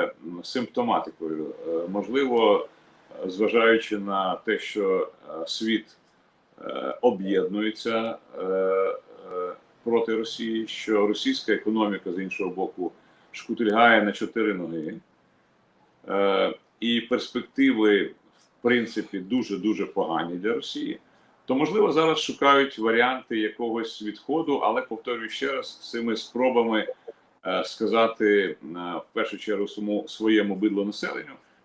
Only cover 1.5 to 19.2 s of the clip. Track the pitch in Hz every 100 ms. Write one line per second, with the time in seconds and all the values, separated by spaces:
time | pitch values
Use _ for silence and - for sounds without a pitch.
1.5 | - 82 80 90 101 98 135 135 120 107
2.5 | 98 - _ _ _ _ - 92 87 107
3.5 | 113 113 113 - 104 98 98 95 87 -
4.5 | 101 - 104 98 92 78 - 76 80 82
5.5 | - 110 107 - _ _ _ _ _ _
6.5 | - - 67 65 - 120 98 95 95 90
7.5 | 104 107 - 117 110 113 - - 69 95
8.5 | 95 95 95 95 - - - 92 90 90
9.5 | - _ _ 117 117 113 110 110 - 113
10.5 | 113 110 - - 104 104 104 135 131 -
11.5 | - 107 110 101 95 95 90 95 - 92
12.5 | 90 92 - 90 - _ _ _ - -
13.5 | 110 110 110 117 110 104 - 107 117 107
14.5 | 95 82 82 78 - - _ _ _ _
15.5 | _ _ _ _ _ - 98 98 95 -
16.5 | - _ _ 117 117 - 123 - 123 -
17.5 | - 135 113 107 101 82 - _ _ _
18.5 | _ 117 120 107 110 - 95